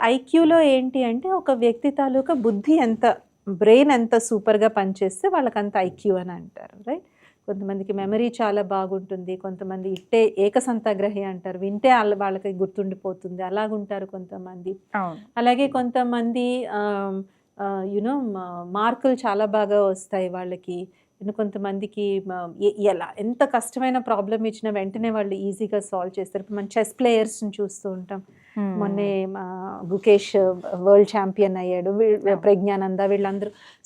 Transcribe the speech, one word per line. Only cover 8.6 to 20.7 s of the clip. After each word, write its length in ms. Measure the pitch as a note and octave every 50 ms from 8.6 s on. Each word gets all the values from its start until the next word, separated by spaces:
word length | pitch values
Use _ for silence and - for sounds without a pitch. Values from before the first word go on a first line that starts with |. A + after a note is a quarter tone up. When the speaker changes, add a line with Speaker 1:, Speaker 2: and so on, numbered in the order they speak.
Speaker 1:
బాగుంటుంది, 760 | G3 F3+ G3 F#3+ F#3+ F#3 F#3+ F#3+ F#3 F#3+ F#3+ F#3 F3 F3+ F#3
కొంతమంది 540 | F#3 F#3+ F#3+ F3+ F3 G3 F#3+ F#3+ F#3 F#3 G3
ఇట్టే 440 | F#3 F3+ - - A#3 A3+ A3 - - F#3+
ఏకసంతాగ్రహి 840 | G3+ G#3 - B3 B3 B3+ A#3 G#3+ - A3 G3+ G3 G3+ G#3 G3+ G3
అంటారు, 360 | G3 F#3+ F#3 F3+ - F#3 F3+ F3+
వింటే 340 | G3 G3 G#3 G#3 - C4
వాళ్ళ-, 260 | B3 A#3 G#3+ G#3 G#3 G3
వాళ్ళకి 300 | G3+ F#3+ F#3+ F#3+ G3 G3
గుర్తుండిపోతుంది, 920 | F#3 F3+ F#3+ F#3+ - G#3 F#3+ F#3+ F#3+ F#3+ - F#3+ F#3 F#3 - F3 F3+ F3+
అలాగుంటారు 640 | F#3 F3+ G3 G#3 A3 G#3+ G#3+ G#3 G3+ G3+ G3+ F#3+ F#3+
కొంతమంది. 720 | F#3+ G3 F#3 F3+ F3+ G3 F#3 F#3 F#3 F#3 F3 F3 F#3 F#3+ - _ _ -
Speaker 2:
అవును. 260 | G3+ F#3 E3+ D#3+ - - _ -
Speaker 1:
అలాగే 320 | A#3 A#3+ B3 B3 C4 C#4 C#4
కొంతమంది, 960 | C4+ B3+ B3 A#3+ A#3+ B3+ B3 A#3+ A#3+ A#3 A#3 A#3 A#3 B3 B3 B3 B3 B3+ -
ఆమ్, 580 | - G#3 G#3 G#3 G#3 G3+ G3 G3+ G3 F#3+ G3 F#3+ - _ _ _ _ _ -
ఆ, 220 | G3+ G3 G3 F#3+ F#3+
you 160 | G3+ G3+ G#3
know, 160 | G#3 A#3+ C#4+
మా-, 560 | C#4+ B3+ A3 G3 F#3 F3+ F3+ F3 F3 F3 F3+
మార్కులు 400 | F#3 G#3 G#3+ A#3+ - - - C4
చాలా 320 | B3+ B3+ B3+ G#3+ G3 G#3 G#3+
బాగా 400 | G3+ G#3+ G#3+ G#3 G3+ G#3 G#3 G3+
వస్తాయి 440 | G3 F#3+ F#3+ - - G#3 F#3+ F#3 F3
వాళ్ళకి. 600 | F3+ F3+ F3+ F3+ F3+ F3+ - F#3